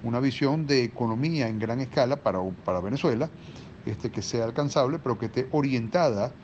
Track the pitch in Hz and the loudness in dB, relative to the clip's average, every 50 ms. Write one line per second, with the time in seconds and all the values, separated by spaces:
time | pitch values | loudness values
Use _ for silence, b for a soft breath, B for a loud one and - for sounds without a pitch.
0 | - 117 117 120 131 135 127 - 143 135 139 160 160 139 143 131 123 113 - - | -2 0 0 2 2 0 0 2 2 2 2 2 2 2 4 4 4 2 0 -2
1 | 123 113 113 113 135 160 170 156 131 113 110 107 107 107 117 127 135 127 - - | 0 0 0 0 0 0 2 0 0 0 0 -2 -2 -2 -2 -2 -4 -2 2 2
2 | 131 120 139 143 - 110 95 95 92 95 92 - - - 92 90 90 98 117 147 | 2 4 2 0 0 0 0 0 -2 -2 -4 -4 -4 -2 -2 0 0 -2 -4 0
3 | - 165 120 113 139 165 - B B B B B B B B B - 120 113 - | 2 2 2 2 -2 -4 -6 B B B B B B B B B -8 -8 -6 -4
4 | - 117 - - 101 - - 120 113 113 117 135 147 143 - 156 135 123 147 160 | -6 -6 -6 -4 -6 -2 -2 0 0 0 0 0 -2 2 4 4 4 4 2 -2
5 | - 127 120 104 120 110 - - 127 - - 151 143 139 131 123 113 110 - 175 | 0 -2 -2 -2 -2 -4 -2 -2 -2 0 2 2 2 4 2 0 -2 0 2 2
6 | 170 147 113 98 104 123 127 - | 4 4 2 2 0 -2 -4 -8